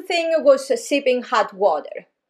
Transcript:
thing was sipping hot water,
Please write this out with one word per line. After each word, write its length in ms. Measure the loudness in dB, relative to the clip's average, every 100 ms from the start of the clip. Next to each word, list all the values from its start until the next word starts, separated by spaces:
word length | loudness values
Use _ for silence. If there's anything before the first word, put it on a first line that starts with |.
| -4
thing 260 | -2 0 2
was 260 | 4 4 2 -4 -2
sipping 340 | -2 0 -2
hot 300 | 0 -2 -2
water, 540 | 0 0 0 -6 -14 -18 _ _